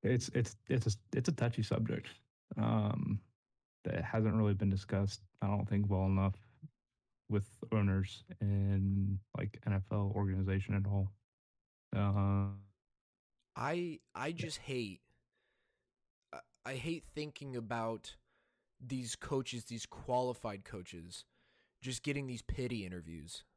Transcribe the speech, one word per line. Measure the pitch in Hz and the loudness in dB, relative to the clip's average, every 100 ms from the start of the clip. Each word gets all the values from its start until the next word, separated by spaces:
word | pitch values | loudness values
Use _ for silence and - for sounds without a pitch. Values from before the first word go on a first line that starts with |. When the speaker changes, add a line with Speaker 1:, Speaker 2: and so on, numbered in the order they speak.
Speaker 1:
it's, | 101 123 - | 4 2 2
it's, | - 113 - - | 0 0 -4 0
it's | 131 117 | 2 2
a, | 104 - 135 | 0 -2 0
it's | 123 | 2
a | |
touchy | 147 120 117 | 2 2 2
subject, | 107 113 113 - - - _ _ _ - | 2 2 2 0 -4 -16 _ _ _ 0
um, | 110 110 104 - - 104 - _ _ _ _ _ - | 2 4 2 2 0 -2 -4 _ _ _ _ _ -2
that | - | -2
hasn't | - 113 110 110 | 0 2 4 4
really | 104 | 4
been | 98 101 | 4 4
discussed, | 98 - 98 98 - - _ | 2 2 2 2 -2 -16 _
I | 101 | 0
don't | 101 104 | 0 2
think, | 101 104 | 2 2
well | 95 95 | 2 4
enough | 95 98 - - _ - _ _ _ _ _ _ | 4 4 0 -10 _ -20 _ _ _ _ _ _
with | 104 98 - - | -2 -2 -10 -2
owners | 110 101 95 95 - - - | 2 4 4 0 -6 -16 -2
and, | 101 101 98 98 98 98 98 98 - - | 0 2 4 4 4 2 2 0 -4 -4
like, | 104 - - | -4 -4 0
N | |
F | 98 98 | 0 0
L | 104 101 | 0 0
organization | 101 101 95 95 95 95 98 | 2 2 2 2 0 2 0
at | 101 | 2
all. | 101 98 - _ _ _ _ _ _ _ 104 | 2 0 -4 _ _ _ _ _ _ _ 0
Uh, | 101 101 98 98 98 98 - _ _ _ _ _ _ _ _ - | 2 4 4 2 0 -4 -14 _ _ _ _ _ _ _ _ -6
Speaker 2:
I, | 127 170 175 156 _ | -4 -2 -4 -8 _
I | - 139 | -8 -6
Speaker 1:
yeah. | |
Speaker 2:
just | 170 160 - | -4 -6 -6
hate, | - 131 107 92 _ _ _ _ _ _ _ _ _ _ _ _ _ | -6 -4 -4 -8 _ _ _ _ _ _ _ _ _ _ _ _ _
I, | - - _ - | -18 -18 _ -8
I | |
hate | 131 147 165 - - | -6 -4 -6 -6 -8
thinking | 151 - 139 123 | -8 -10 -8 -8
about | 113 117 113 113 - - _ _ _ _ _ _ 127 | -4 -2 -2 -4 -8 -18 _ _ _ _ _ _ -6
these | 131 120 - | -6 -6 -8
coaches, | - 135 127 120 | -4 -4 -4 -8
these | - 117 - | -8 -10 -10
qualified | - - 123 127 120 117 101 - | -12 -2 0 0 -4 -8 -8 -10
coaches, | 104 90 87 85 - - _ _ _ _ _ | -12 -12 -14 -14 -16 -18 _ _ _ _ _
just | 123 123 | -10 -6
getting | - 143 135 | -4 -4 -6
these | 120 | -10
pity | - - - 120 92 | -6 -4 -2 -2 -4
interviews. | 90 80 82 78 - - | -8 -10 -12 -12 -14 -16